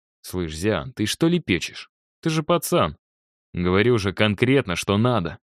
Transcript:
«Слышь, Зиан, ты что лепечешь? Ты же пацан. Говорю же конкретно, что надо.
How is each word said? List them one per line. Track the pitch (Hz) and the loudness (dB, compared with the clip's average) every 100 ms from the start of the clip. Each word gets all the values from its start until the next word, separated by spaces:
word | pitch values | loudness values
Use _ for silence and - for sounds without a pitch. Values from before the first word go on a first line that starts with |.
| _ _ | _ _
«Слышь, | - 90 85 | -10 -6 -6
Зиан, | 78 101 95 67 | -4 -2 -2 -4
ты | - 107 | -4 -4
что | - 165 | 0 0
лепечешь? | 175 - 87 - - - _ _ _ | 0 0 -2 -4 -12 -20 _ _ _
Ты | 165 | -4
же | 160 | -2
пацан. | 151 170 - 170 90 - _ _ _ _ _ | 0 0 0 0 0 -2 _ _ _ _ _
Говорю | 85 87 92 117 120 | -2 2 4 4 2
же | 95 | 0
конкретно, | 90 107 101 120 135 98 85 | 0 2 2 2 2 0 -4
что | - 101 | 0 2
надо. | 123 117 82 - _ | 2 0 -2 -8 _